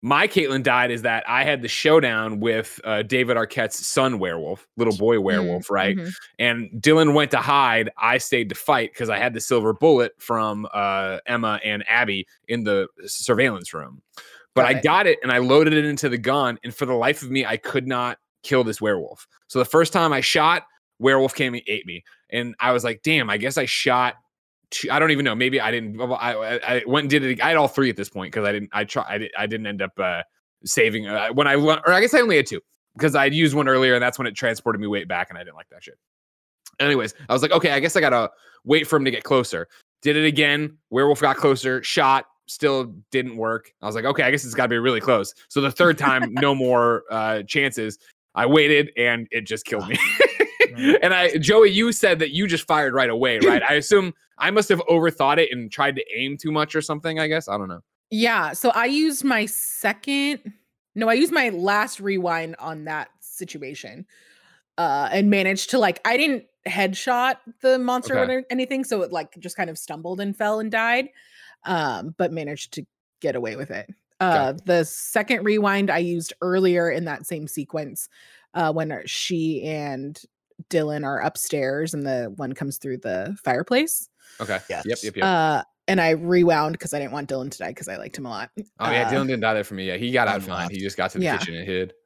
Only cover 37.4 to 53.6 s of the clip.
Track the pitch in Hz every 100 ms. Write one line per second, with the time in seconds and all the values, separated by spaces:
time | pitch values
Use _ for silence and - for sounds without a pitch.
37.4 | 151 170 165 139 160 185 151 123 110 _
38.4 | _ _ - 151 147 156 135 117 - 135
39.4 | 120 82 85 _ _ _ 147 147 156 147
40.4 | 147 147 151 - _ 120 143 139 143 135
41.4 | 151 135 127 127 - - 139 135 - _
42.4 | _ - 147 135 123 101 107 131 127 113
43.4 | 110 113 - _ 104 107 120 143 127 139
44.4 | 135 113 123 117 120 117 120 117 98 -
45.4 | _ - 139 - 175 156 143 131 127 123
46.4 | 143 135 127 123 120 117 - 110 110 110
47.4 | 101 151 139 120 110 107 _ _ _ -
48.4 | 120 151 147 147 147 - 120 120 117 117
49.4 | 107 110 - 107 95 120 - - - -
50.4 | 453 - 440 226 262 302 180 185 180 156
51.4 | 139 214 214 190 233 226 202 170 156 151
52.4 | 202 165 - 156 143 127 127 113 127 113
53.4 | - 123